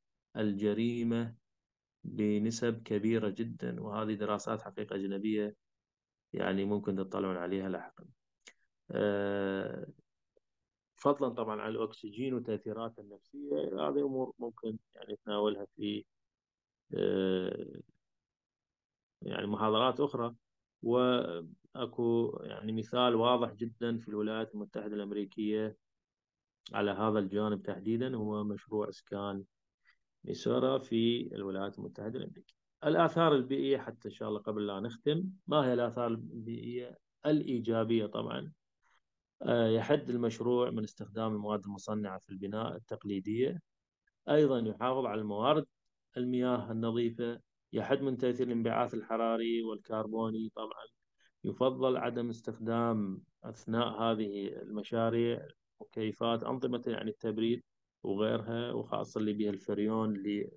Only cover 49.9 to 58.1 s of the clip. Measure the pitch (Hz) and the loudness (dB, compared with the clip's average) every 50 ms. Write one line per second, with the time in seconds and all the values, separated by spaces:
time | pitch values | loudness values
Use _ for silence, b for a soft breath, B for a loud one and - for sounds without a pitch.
49.9 | 110 110 107 107 110 113 113 110 110 110 110 107 - 110 110 110 113 113 107 - | -4 -4 -2 -2 -2 -2 0 0 -2 -2 -4 -6 -6 -8 -10 -10 -10 -12 -16 -18
50.9 | _ _ _ _ _ _ _ _ _ _ - 104 98 - 127 131 127 127 131 127 | _ _ _ _ _ _ _ _ _ _ -6 -6 0 2 2 2 2 2 2 2
51.9 | 127 - - 123 120 123 120 120 113 117 - 117 113 - 110 113 117 117 117 117 | 2 2 0 -2 -2 -2 -2 -4 -6 -6 -8 -8 -8 -4 -2 0 2 2 2 2
52.9 | 113 107 101 95 95 - - _ _ _ - 117 110 - - 113 110 117 120 110 | 2 2 0 -2 -4 -6 -10 _ _ _ -14 -14 -14 -10 -6 -2 0 0 0 0
53.9 | 104 107 113 117 110 107 107 101 101 101 98 92 - - - - 107 107 101 - | 0 0 2 2 2 2 0 -2 -4 -4 -6 -6 -6 -8 -10 -8 -8 -8 -6 -2
54.9 | 120 113 113 113 117 117 117 117 117 - 76 - - _ _ _ _ - - - | 0 2 2 4 4 4 2 2 0 -2 -6 -10 -18 _ _ _ _ -20 -20 -10
55.9 | - 113 110 107 104 - 117 117 117 117 117 117 131 127 131 123 123 120 - 123 | -6 -4 -4 -2 -2 0 0 0 0 0 0 -2 -2 0 0 -2 -2 -2 -2 -4
56.9 | 113 - 107 110 104 - - 113 107 110 113 113 117 - - _ _ _ _ _ | -4 -2 -4 -4 -6 -4 -4 -2 0 2 2 2 2 0 -4 _ _ _ _ _
57.9 | _ _ - 104 | _ _ -4 -2